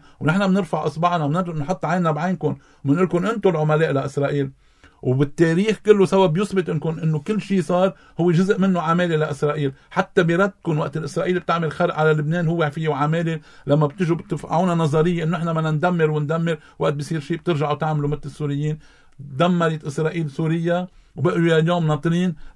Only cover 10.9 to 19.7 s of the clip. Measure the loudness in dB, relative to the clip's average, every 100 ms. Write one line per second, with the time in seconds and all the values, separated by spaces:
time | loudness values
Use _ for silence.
10.9 | -6 -6 -4 -2 -2 -2 -2 -2 0 -2
11.9 | 2 2 2 0 0 0 0 -2 -2 -4
12.9 | 0 0 0 -2 -4 -8 -10 0 2 2
13.9 | 0 -2 -2 -4 -8 -4 0 0 2 2
14.9 | 2 2 0 -2 -2 -2 -2 -2 0 0
15.9 | 2 2 0 -2 -2 -2 -4 -6 -4 -2
16.9 | -2 -4 -6 -4 -6 -2 -2 0 -2 -2
17.9 | -2 -2 -4 -8 -8 -4 -2 -4 -6 -10
18.9 | -20 _ -20 -10 0 2 2 0